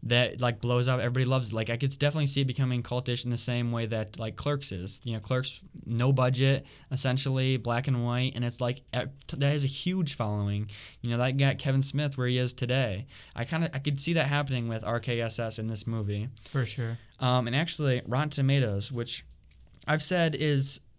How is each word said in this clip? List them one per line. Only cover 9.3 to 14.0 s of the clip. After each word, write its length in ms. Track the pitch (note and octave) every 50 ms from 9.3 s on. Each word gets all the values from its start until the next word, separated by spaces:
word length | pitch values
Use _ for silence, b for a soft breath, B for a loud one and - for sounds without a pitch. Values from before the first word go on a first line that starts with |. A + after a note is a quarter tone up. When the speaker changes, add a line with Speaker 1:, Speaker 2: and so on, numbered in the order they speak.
| - C#3+
Speaker 1:
that 120 | C#3 C#3
has 140 | D3 D3+ C#3
a 40 | C3
huge 460 | - - - F3 F#3 F#3+ F3 C#3 -
following. 540 | - A#2+ G#2+ G#2 G#2 G2+ G2+ G#2 G#2 G#2 G#2 G2+ B B B B B -
You 80 | A#2+
know, 80 | A#2 A#2
that 180 | B2 C3 C3
got 220 | C#3 C#3 C#3 C3+ C#3
Kevin 240 | - C#3+ C3+ C3+ C3
Smith 360 | C3+ - C#3 D3+ D3 C#3 C3+
where 100 | B2+ B2
he 100 | B2 B2+
is 140 | B2 B2 -
today. 540 | - C3 A#2 B2 C3+ C3 A2+ F#2+ F#2+ C3 B B B B B B
I 100 | - A#2+
kinda, 260 | B2 E3 D#3+ E3+ D#3 -
I 60 | C#3
could 200 | C3+ D3+ C#3+ C3+